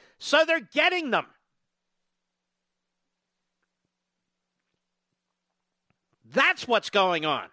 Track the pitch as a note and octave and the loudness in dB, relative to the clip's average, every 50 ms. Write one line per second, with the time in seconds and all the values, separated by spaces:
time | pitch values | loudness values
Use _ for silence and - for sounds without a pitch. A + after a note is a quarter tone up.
0 | _ _ _ _ - - C#4+ D4+ D#4+ D#4+ E4 E4 G#3+ - - C#4+ D#4 F4+ F#4 F4+ | _ _ _ _ -2 2 2 2 4 2 0 -2 -4 -4 -2 0 0 0 0 -2
1 | D#4+ C4 G#3+ E3 - - _ _ _ _ _ _ _ _ _ _ _ _ _ _ | -2 -2 -2 -2 -2 -6 _ _ _ _ _ _ _ _ _ _ _ _ _ _
2 | _ _ _ _ _ _ _ _ _ _ _ _ _ _ _ _ _ _ _ _ | _ _ _ _ _ _ _ _ _ _ _ _ _ _ _ _ _ _ _ _
3 | _ _ _ _ _ _ _ _ _ _ _ _ _ _ _ _ _ _ _ _ | _ _ _ _ _ _ _ _ _ _ _ _ _ _ _ _ _ _ _ _
4 | _ _ _ _ _ _ _ _ _ _ _ _ _ _ _ _ _ _ _ _ | _ _ _ _ _ _ _ _ _ _ _ _ _ _ _ _ _ _ _ _
5 | _ _ _ _ _ _ _ _ _ _ _ _ _ _ _ _ _ _ _ _ | _ _ _ _ _ _ _ _ _ _ _ _ _ _ _ _ _ _ _ _
6 | _ _ _ _ _ A2+ B2+ B3+ C#4 F4 F4+ - - B3 A#3 G#3 - - - G3+ | _ _ _ _ _ -4 -2 0 2 2 0 -2 -2 0 0 0 0 0 0 2
7 | F#3+ F#3 F3 D#3+ D#3 D#3 C#3+ A#2+ F#2 - | 2 2 2 0 -2 -2 -2 -4 -6 -10